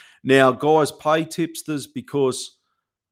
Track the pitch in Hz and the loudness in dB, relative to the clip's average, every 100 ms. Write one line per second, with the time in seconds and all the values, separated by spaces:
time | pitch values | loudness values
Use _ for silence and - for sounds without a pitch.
0 | - _ 127 135 131 113 147 156 143 - | -20 _ 2 4 4 2 2 2 0 -4
1 | 151 160 160 - 165 165 - 147 - 127 | -2 -2 -2 -6 -8 -8 -10 -10 -10 -14
2 | 123 143 131 127 - _ _ _ _ _ | -8 -2 -2 -2 -10 _ _ _ _ _
3 | _ | _